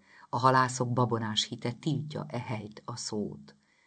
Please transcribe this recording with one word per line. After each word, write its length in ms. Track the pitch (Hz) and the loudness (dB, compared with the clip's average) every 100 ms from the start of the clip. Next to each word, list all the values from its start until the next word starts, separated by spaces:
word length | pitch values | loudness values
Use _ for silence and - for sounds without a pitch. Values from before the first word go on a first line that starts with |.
| _ - - | _ -20 -8
a 100 | 123 | 2
halászok 540 | 131 131 127 - 123 | 6 6 6 2 0
babonás 520 | 123 120 113 110 107 | 2 4 2 0 -2
hite 280 | - 113 120 | -2 -4 -6
tiltja 520 | - 160 127 - 107 98 | -4 -2 -2 -2 -8 -6
e 120 | 123 | -6
helyt 420 | 120 107 104 - | -6 -6 -8 -12
a 120 | - 117 | -12 -10
szót. 600 | - 107 98 - - - _ _ | -6 -4 -4 -8 -16 -20 _ _